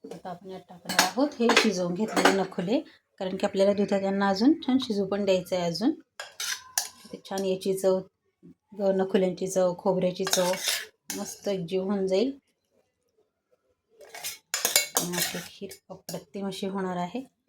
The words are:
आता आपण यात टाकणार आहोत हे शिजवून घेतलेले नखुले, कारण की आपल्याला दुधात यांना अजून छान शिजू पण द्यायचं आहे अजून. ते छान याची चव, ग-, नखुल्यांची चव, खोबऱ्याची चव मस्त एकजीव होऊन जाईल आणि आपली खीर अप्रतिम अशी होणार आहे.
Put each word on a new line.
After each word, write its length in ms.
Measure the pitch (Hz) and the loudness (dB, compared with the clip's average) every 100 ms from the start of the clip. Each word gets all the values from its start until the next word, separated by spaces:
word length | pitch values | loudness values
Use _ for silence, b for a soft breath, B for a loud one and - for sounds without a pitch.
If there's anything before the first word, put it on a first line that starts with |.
| - | -14
आता 160 | 175 190 | -14 -12
आपण 200 | 175 190 | -12 -12
यात 120 | 185 - | -14 -16
टाकणार 340 | 180 - 180 | -18 -2 2
आहोत 240 | - 202 294 262 | 2 2 0 2
हे 80 | 233 254 | 4 4
शिजवून 360 | 220 180 175 | 4 0 -2
घेतलेले 380 | 175 220 185 190 190 | -2 0 2 4 4
नखुले, 380 | 180 - 180 269 302 B _ _ | 0 -2 0 0 -2 B _ _
कारण 180 | 190 190 | -6 -2
की 80 | 202 | -2
आपल्याला 280 | 196 196 | 4 4
दुधात 280 | 202 202 196 | 4 2 2
यांना 260 | 196 196 202 | 0 2 2
अजून 260 | 190 247 330 - | 4 4 4 2
छान 100 | 262 | 0
शिजू 280 | - 202 190 | 2 -2 0
पण 200 | 202 196 | 0 2
द्यायचं 300 | 185 175 185 | 2 2 -2
आहे 100 | 175 | 0
अजून. 260 | 165 240 320 _ - - - - - - - - - - | 2 0 0 _ -18 -18 -10 -8 -8 -4 -4 -4 -12 -18
ते 80 | - - | -18 -6
छान 160 | 196 190 | -2 0
याची 280 | 185 196 | 0 0
चव, 260 | 190 190 185 180 _ _ _ 170 - _ 202 | 2 2 2 -2 _ _ _ -20 -20 _ -2
ग-, 160 | 196 190 | 2 2
नखुल्यांची 520 | 190 208 185 175 185 | 2 2 2 0 -2
चव, 260 | 185 180 175 | 2 2 2
खोबऱ्याची 480 | 202 185 180 180 190 | 0 2 0 0 0
चव 260 | 190 180 185 - - - _ _ 190 | 0 0 -2 -2 -4 -6 _ _ -8
मस्त 300 | 202 - - | -8 -8 -4
एकजीव 360 | 190 170 185 | -4 -2 -4
होऊन 240 | 190 202 190 | -2 -2 2
जाईल 300 | 190 262 277 _ _ _ _ _ _ _ _ _ _ _ _ _ _ _ _ - - - - _ - - - - - | 2 0 -2 _ _ _ _ _ _ _ _ _ _ _ _ _ _ _ _ -20 -12 -12 -12 _ -4 2 0 0 -4
आणि 120 | 175 | -2
आपली 280 | 175 175 175 - | -2 -2 -4 -10
खीर 220 | - 196 - _ | -12 -14 -14 _
अप्रतिम 580 | 185 - 170 - 202 196 | -18 -12 -12 -10 -8 -8
अशी 200 | 190 196 | -6 -6
होणार 300 | 196 185 180 | -4 -4 -4
आहे. 380 | 175 240 269 _ | -4 -6 -12 _